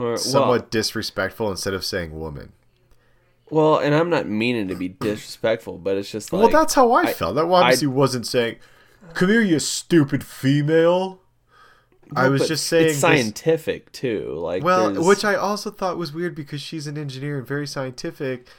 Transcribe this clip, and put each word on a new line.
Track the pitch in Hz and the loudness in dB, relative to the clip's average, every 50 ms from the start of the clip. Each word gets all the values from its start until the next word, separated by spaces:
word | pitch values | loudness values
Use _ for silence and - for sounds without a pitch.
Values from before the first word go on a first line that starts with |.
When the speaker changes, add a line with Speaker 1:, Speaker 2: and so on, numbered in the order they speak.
| 123 117 | -4 -4
Speaker 1:
well | 117 | -4
Speaker 2:
somewhat | - - - 160 139 135 110 120 110 - - | -4 -2 0 2 2 4 4 2 0 0 -2
disrespectful | - 110 104 - - 113 98 - - - 95 95 - - 113 104 | -2 -2 -2 -2 -4 -6 -8 -6 -6 -4 -4 -4 -4 -4 -4 -4
instead | 95 90 - 101 95 | -4 -4 -4 -4 -4
of | 92 - | -4 -6
saying | - - 92 85 78 78 | -4 -4 -6 -6 -6 -8
woman. | 78 80 80 76 67 - - - _ _ _ _ _ _ _ _ _ _ _ _ _ _ _ _ _ _ - | -10 -10 -10 -10 -12 -16 -18 -20 _ _ _ _ _ _ _ _ _ _ _ _ _ _ _ _ _ _ -2
Speaker 1:
Well, | 151 156 151 156 151 | 0 2 4 4 4
and | - - 147 147 | 4 4 2 2
I'm | 156 165 175 | 2 2 2
not | 165 135 90 | 0 0 0
meaning | 78 107 107 113 123 123 113 101 92 | -2 -2 0 0 0 0 -2 -2 -4
to | 90 | -6
be | 90 90 90 | -6 -6 -8
disrespectful, | 92 - - 107 104 - - - - - - 113 113 117 - 98 90 | -6 -4 -4 -4 -4 -4 -8 -16 -10 -4 -2 0 0 -2 -4 -12 -12
but | 85 85 95 98 | -6 -4 -4 -2
it's | 98 101 - | -4 -4 -6
just | - 107 - - | -10 -10 -8 -4
Speaker 2:
Well, | 165 185 220 | 2 4 4
Speaker 1:
like, | 254 | 6
Speaker 2:
that's | - 311 320 311 - | 6 4 2 4 4
how | 294 254 226 | 4 4 4
I | 247 330 359 | 4 2 2
Speaker 1:
I, | 254 - | 0 -2
Speaker 2:
felt. | - - 82 104 | -2 -4 -2 0
That | 143 165 | 0 0
obviously | 170 180 180 123 123 131 127 156 | 4 4 4 6 6 4 2 2
Speaker 1:
I | 139 | 0
Speaker 2:
wasn't | 127 135 139 123 120 123 110 | 2 2 2 2 0 -2 -6
saying, | - - 123 117 113 - - - - - _ _ _ _ _ - 165 - | -2 0 0 0 0 -4 -10 -18 -20 -20 _ _ _ _ _ -20 -10 -2
"Come | - 185 185 | 0 2 4
here, | 214 233 | 4 4
you | 220 190 160 135 | 4 4 2 2
stupid | - - - - - - 170 165 147 143 147 139 - | 0 -2 -6 -6 -2 2 4 4 4 4 0 -4 -4
female." | - - - - 135 139 147 147 151 160 165 165 170 180 185 190 190 185 - _ _ _ _ _ _ _ _ - _ _ _ _ _ _ _ _ - 147 | -6 -10 -2 0 2 2 2 2 4 4 4 4 4 4 2 0 -4 -8 -14 _ _ _ _ _ _ _ _ -20 _ _ _ _ _ _ _ _ -6 -2
I | 127 131 | 0 2
Speaker 1:
No, | 135 | 2
Speaker 2:
was | 139 135 165 | 4 2 2
Speaker 1:
but | 160 | 0
Speaker 2:
just | 160 147 - | 0 -2 -2
saying | - 170 165 160 | 0 2 4 4
Speaker 1:
it's | 160 151 | 4 4
Speaker 2:
this | 143 | 4
Speaker 1:
scientific, | 180 165 160 143 117 110 104 - - 160 160 160 - - 82 78 - _ | 4 4 4 4 2 0 -4 -2 0 0 0 0 0 -4 -6 -6 -8 _
too. | - - - 127 110 87 62 58 67 | -12 -6 -4 -2 -2 -2 -4 -6 -8
Like, | 78 85 82 87 92 143 | -6 -4 -4 -4 -2 0
Speaker 2:
Well, | 175 185 185 185 - - | 2 2 2 2 0 0
Speaker 1:
there's | - 165 | 0 2
Speaker 2:
which | 180 202 202 - | 2 2 2 2
I | 208 196 | -2 0
also | - - 196 208 202 - 214 | 0 -2 -2 -4 -4 -8 -10
thought | - - 202 180 165 | -8 -6 -4 -4 -4
was | 160 170 147 147 | -4 -6 -8 -6
weird | 165 180 175 151 | -6 -6 -6 -8
because | 160 143 - 151 147 | -10 -12 -10 -10 -12
she's | 143 - 165 160 143 | -12 -10 -12 -10 -10
an | 151 147 | -10 -10
engineer | 151 151 139 127 131 139 147 147 139 | -10 -10 -10 -10 -10 -8 -8 -8 -8
and | 120 | -8
very | - 139 147 147 | -6 -8 -8 -8
scientific. | 139 - 147 131 131 127 - - 170 160 - 151 131 127 123 127 - - | -8 -8 -8 -8 -8 -10 -10 -12 -12 -8 -6 -6 -6 -6 -8 -10 -20 -20